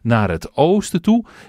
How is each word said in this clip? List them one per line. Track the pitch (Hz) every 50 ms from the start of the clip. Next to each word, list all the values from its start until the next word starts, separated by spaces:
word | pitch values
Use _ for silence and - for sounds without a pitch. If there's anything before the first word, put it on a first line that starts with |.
naar | - 117 117 110 104 92
het | 85 82 - - -
oosten | - 143 170 196 214 - - - 170
toe. | - 208 220 240 220 - - - -